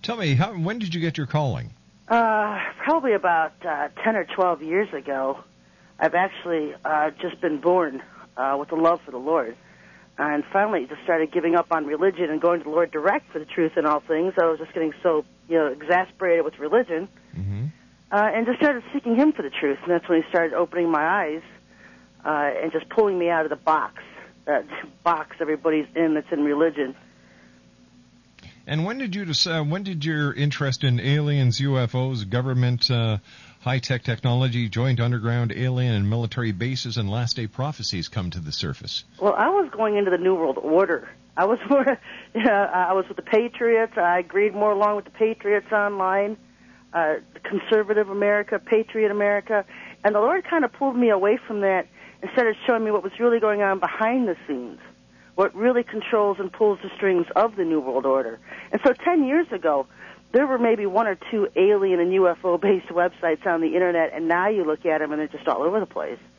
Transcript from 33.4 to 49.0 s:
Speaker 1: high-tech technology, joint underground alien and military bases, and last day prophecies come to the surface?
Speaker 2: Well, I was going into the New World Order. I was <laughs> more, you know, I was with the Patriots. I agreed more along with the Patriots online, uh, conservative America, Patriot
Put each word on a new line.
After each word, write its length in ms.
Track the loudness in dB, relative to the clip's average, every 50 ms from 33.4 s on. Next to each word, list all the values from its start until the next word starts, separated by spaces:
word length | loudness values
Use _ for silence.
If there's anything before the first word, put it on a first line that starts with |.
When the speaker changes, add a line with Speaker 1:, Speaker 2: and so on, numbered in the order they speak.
| -20 -20 -20 _
Speaker 1:
high-tech 420 | -4 -2 -2 -2 -2 -2 -4 -4 -2
technology, 680 | -4 -4 -2 0 0 2 2 2 0 0 0 -2 -2
joint 300 | -2 -2 0 0 2 2
underground 520 | 2 0 0 0 0 0 0 0 0 -2
alien 420 | -2 -2 -2 -2 0 0 0 0 0
and 160 | 0 0 0
military 420 | 0 0 -2 -4 -4 -4 -2 -2
bases, 460 | -2 -2 -2 -4 -4 -4 -6 -6 -4 -4
and 120 | -4 -2
last 260 | -2 -2 -2 -4 -4
day 120 | -4 -6 -8
prophecies 600 | -6 -6 -6 -6 -6 -6 -8 -6 -6 -6 -6 -6
come 220 | -6 -6 -6 -6
to 100 | -6 -8
the 120 | -10 -8
surface? 520 | -8 -6 -6 -6 -6 -8 -10 -10 -10 -10 -10 _ _ -2
Speaker 2:
Well, 120 | 0 0 2
I 160 | 2 2 2
was 200 | 2 0 0 -2
going 260 | -2 -2 -2 0 2 2
into 140 | 2 2
the 60 | 0 2
New 180 | 2 2 2
World 220 | 2 2 -2 -2 -2
Order. 520 | -2 2 4 4 4 2 0 -4 -4 -10 -20 -20 _ _ _
I 100 | 0 2
was 140 | 2 0 -2 0
<laughs> 60 | 2
more, 300 | 2 4 4 2 0 -2 -6 -18 -18 -18 -20 -10 _
you 100 | 0 2
know, 80 | 2
I 420 | 4 4 2 2 2 0 0 2 2
was 140 | 0 0 -2
with 100 | -8 -12
the 60 | -6
Patriots. 720 | 2 2 2 2 2 -4 -2 2 2 4 4 2 0 0 0
I 220 | 2 2 2 2
agreed 340 | 0 0 0 2 2 2 2
more 180 | 2 2 2
along 260 | 4 4 2 2 2 0
with 80 | -6
the 60 | -10
Patriots 600 | _ 0 0 0 0 -2 0 0 0 0 0 0
online, 640 | 0 0 0 0 0 0 0 0 2 2 0 -2 -4 -10 -14 -20 -20 _ -20 -20 -20 -20 -20 _ -2
uh, 220 | 0 0 0 0 -2 -4 -12 -20 -16 _
conservative 640 | -4 -4 -4 0 2 2 2 2 2 2 0 0 0
America, 500 | -2 0 2 2 2 2 0 -2 -4 -6
Patriot 520 | -2 2 2 2 2 0 -2 0